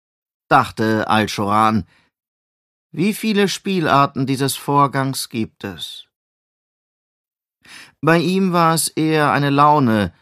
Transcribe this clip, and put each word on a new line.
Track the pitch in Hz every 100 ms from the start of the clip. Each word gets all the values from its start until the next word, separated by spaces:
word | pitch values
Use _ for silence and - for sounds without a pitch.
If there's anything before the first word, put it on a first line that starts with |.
| _ _ _ _ -
dachte | 131 117 - 110 110 -
Al-Shoran. | 110 104 - 101 107 110 110 85 _ _ _ _ _ _ _ _ _ _
"Wie | - 202
viele | - 220 202 190
Spielarten | - 196 190 156 135 139 120 127
dieses | 131 139 -
Vorgangs | - 143 139 135 135 131 -
gibt | 117 104 -
es?" | 101 80 - - - _ _ _ _ _ _ _ _ _ _ _ _ _ _ _ - - - _
Bei | 147 170
ihm | 165 190 190
war | 175 165
es | 165 -
eher | - 156 156 143
eine | 139 143
Laune, | 139 147 151 123 110 90 -